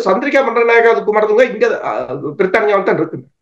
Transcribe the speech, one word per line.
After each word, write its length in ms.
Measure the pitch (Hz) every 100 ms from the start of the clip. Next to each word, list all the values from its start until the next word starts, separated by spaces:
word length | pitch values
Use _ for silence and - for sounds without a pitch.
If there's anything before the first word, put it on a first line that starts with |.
சந்திரிகா 360 | 190 208 269 269
பண்டநாயகா 520 | 254 233 233 233 226
குமாரதுங்க 580 | 226 190 214 214 214 247
இங்க, 280 | 214 233 185
அஹ், 480 | 131 110 123 143 147 147
பிரித்தானியாவில் 460 | 185 - - 196
தான் 160 | 190 156
இருக்கின்றார். 360 | - 135 - _